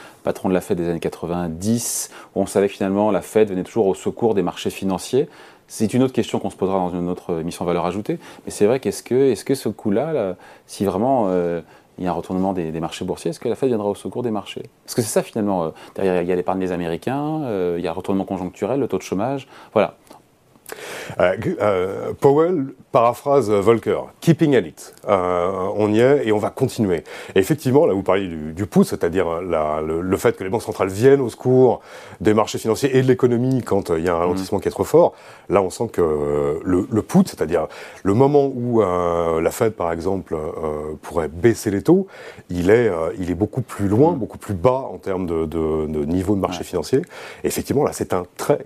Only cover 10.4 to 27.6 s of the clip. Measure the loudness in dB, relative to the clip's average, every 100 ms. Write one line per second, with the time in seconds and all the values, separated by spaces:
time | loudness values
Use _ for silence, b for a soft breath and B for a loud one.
10.4 | B B _ -4 -2 0 2 2 2 0
11.4 | 0 -4 -8 b b -8 -4 -4 -4 -2
12.4 | 0 -2 -4 -4 -6 -6 -8 -6 -6 -6
13.4 | -6 -2 -2 0 -2 -4 -8 -8 -6 -6
14.4 | -8 -12 -16 _ -6 -4 -2 -2 -4 -2
15.4 | -2 0 -2 B B -4 0 0 0 -2
16.4 | -2 -2 -2 -2 -4 -4 -4 -4 -4 -6
17.4 | -4 -4 -2 -2 -4 -6 -4 -4 -2 -6
18.4 | -8 -6 -4 -2 -2 -4 -4 -4 -4 -6
19.4 | -10 B B 0 0 -2 _ -20 _ _
20.4 | _ _ -18 B B B B 2 4 2
21.4 | -2 0 2 2 0 -4 -8 2 4 6
22.4 | 4 2 -2 -8 -2 2 4 2 2 2
23.4 | 4 4 4 4 2 -2 -4 -2 2 4
24.4 | 4 4 2 -6 -20 -10 0 2 2 2
25.4 | 0 -2 -2 0 2 4 4 4 2 0
26.4 | 0 -2 -2 0 0 0 B B B 2
27.4 | 2 0